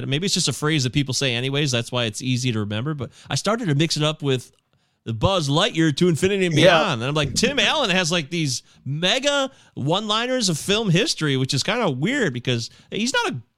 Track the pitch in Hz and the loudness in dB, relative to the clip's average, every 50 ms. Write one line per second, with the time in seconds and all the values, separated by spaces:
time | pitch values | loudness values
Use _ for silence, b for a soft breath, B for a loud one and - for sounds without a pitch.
0 | 120 127 135 151 180 202 - 185 156 151 135 - - 151 160 156 131 127 - 151 | -2 -2 -2 -2 0 0 0 0 0 -2 -2 -2 0 0 2 2 0 0 0 0
1 | 139 139 127 - 139 135 117 117 127 135 135 143 151 143 123 117 117 - - 123 | 0 0 -2 -2 0 0 0 -2 -2 -2 -2 0 0 0 0 -2 -2 -2 -2 -2
2 | 120 113 101 - 131 127 127 120 127 131 113 110 104 101 104 107 120 147 160 143 | -2 -2 -4 -4 -2 -2 -2 0 0 0 0 0 -2 -2 -4 -4 -4 -4 -6 -6
3 | 117 - B B B B - 143 - 190 220 233 254 180 143 139 165 160 - 147 | -8 -10 B B B B -6 -4 -2 -2 -2 0 0 0 2 2 2 0 0 0
4 | 151 151 156 - 151 139 131 127 - - _ _ _ _ _ _ _ _ _ _ | 0 -2 -2 -2 0 0 0 0 -2 -8 _ _ _ _ _ _ _ _ _ _
5 | _ - 113 107 131 180 196 185 156 139 139 160 190 - - 160 160 160 139 - | _ -8 -4 0 0 2 2 0 0 2 2 2 2 2 2 2 2 2 2 4
6 | 175 180 170 135 180 190 202 196 185 175 160 139 139 185 175 160 156 196 147 113 | 2 2 4 2 2 0 2 2 0 2 4 6 6 6 6 6 4 2 0 -2
7 | 113 131 147 156 147 139 - - - 247 285 269 202 220 277 311 262 208 175 185 | -2 -2 0 0 -2 0 0 0 0 2 2 2 2 2 2 2 2 2 2 2
8 | 185 147 180 175 151 135 170 170 160 139 120 - b b b b _ 131 139 156 | 0 0 0 -2 -2 -2 -4 -2 -2 -2 -2 -6 b b b b _ -6 -4 -2
9 | 170 185 220 269 254 285 285 285 269 262 b b b b b 110 113 143 170 196 | 0 0 0 2 2 0 0 0 0 -2 b b b b b -6 -2 0 0 0
10 | 220 208 208 220 233 247 254 254 233 185 170 143 - - 196 214 233 202 151 175 | 0 -2 -2 -2 0 -2 -2 0 0 0 -2 -2 -2 0 0 0 2 2 2 2
11 | 226 - - - 160 147 135 131 131 131 - 135 - - 202 247 233 180 135 123 | 2 0 -2 -2 -2 0 0 0 0 -2 -2 -2 -2 -2 -2 0 0 -2 -2 -2
12 | 143 208 269 294 233 165 123 123 - - 123 117 113 B B B B B - - | -2 -2 0 0 0 -2 -2 -4 -4 -2 -2 -2 -4 B B B B B -6 -4
13 | 220 254 - 494 480 392 214 127 110 _ _ | -4 -2 0 0 -2 -2 -4 -8 -12 _ _